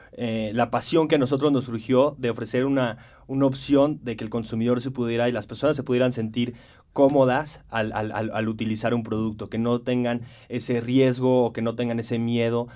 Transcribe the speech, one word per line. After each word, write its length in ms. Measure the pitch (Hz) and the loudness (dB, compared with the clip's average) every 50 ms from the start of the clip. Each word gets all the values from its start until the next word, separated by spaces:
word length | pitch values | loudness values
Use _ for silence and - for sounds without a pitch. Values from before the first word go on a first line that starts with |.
| - - - | -20 -16 -10
eh, 340 | - 120 117 110 113 110 107 101 | -6 -6 -4 -4 -4 -4 -2 0
la 160 | 120 120 117 | 0 0 0
pasión 380 | 127 120 - - 170 165 160 | 0 -2 0 2 2 2 2
que 80 | 151 160 | 4 2
a 20 | |
nosotros 320 | 147 131 135 143 131 143 151 143 | 2 2 2 0 2 2 2 2
nos 100 | 127 120 | 2 0
surgió 520 | 120 117 110 110 - 127 127 139 151 151 135 | -2 -6 -6 -2 2 4 4 4 4 0 -2
de 100 | 127 117 | -4 -4
ofrecer 360 | 113 113 117 98 - 127 131 | -2 -4 -4 -2 -2 0 0
una, 320 | 139 139 135 127 117 - - - - - - - | 0 0 0 0 -2 -4 -8 -14 -20 -20 -18 -10
una 180 | - 135 135 139 | -6 0 2 2
opción 560 | 135 131 - - - 143 139 139 151 151 - - | 2 0 -2 -2 2 4 4 4 4 0 -4 -6
de 140 | 123 113 | -8 -6
que 80 | 107 120 | -6 -6
el 40 | 110 | -6
consumidor 520 | 117 117 110 - 117 113 113 120 123 120 | -6 -6 -4 -4 -2 -2 0 0 0 0
se 100 | 120 135 | -2 -4
pudiera 380 | 131 127 120 117 117 117 120 123 | -4 -4 -2 -2 0 0 0 0
y 20 | |
las 160 | 120 113 - | 0 -2 -6
personas 300 | - 117 - 139 147 151 | -8 -6 -2 0 0 0
se 60 | 135 120 | 0 0
pudieran 280 | - 123 123 127 127 | 0 2 2 2 2
sentir 420 | 123 120 110 110 110 123 120 117 - - - - - - _ _ - | 0 -2 -4 -4 -2 -2 -2 -4 -4 -10 -16 -20 -20 -20 _ _ 2
cómodas 720 | - 139 139 147 139 131 127 127 135 156 151 - - - - | 4 4 6 6 6 4 4 4 2 -2 -4 -8 -14 -10 -6
al, 220 | 113 113 110 110 | -4 -2 -2 -2
al, 220 | 107 104 107 107 - | -2 -4 -4 -4 -4
al, 180 | 104 110 107 - | -4 -4 -4 -2
al 140 | 110 113 | -2 -2
utilizar 460 | 113 110 107 117 110 110 107 - 113 120 | -2 -2 -2 -2 -2 -2 0 0 0 0
un 100 | 120 113 | 0 -2
producto, 460 | 113 110 107 110 110 110 110 107 95 | -2 -2 -2 -2 -4 -4 -8 -10 -6
que 80 | - | -4
no 240 | 113 113 120 120 120 | -2 0 0 0 0
tengan 400 | 120 127 123 123 120 120 120 120 120 - - - - | 0 0 0 0 0 0 -2 -4 -6 -12 -20 -20 -12
ese 320 | - 120 123 123 - 123 117 | -8 -8 -6 -4 -2 -2 -2
riesgo 640 | 113 117 127 131 131 131 123 127 127 127 127 127 120 | 0 2 4 4 4 4 4 2 2 4 4 4 2
o 80 | 117 | 2
que 100 | 120 120 | 0 -2
no 140 | 113 117 113 | -4 -2 -2
tengan 240 | 120 123 120 117 117 | -2 -2 -2 -2 -2
ese 200 | 117 - 123 113 | -2 -2 -2 -2
miedo 500 | 117 117 117 117 117 117 117 117 120 120 - | 0 0 0 0 0 0 0 -2 -4 -6 -10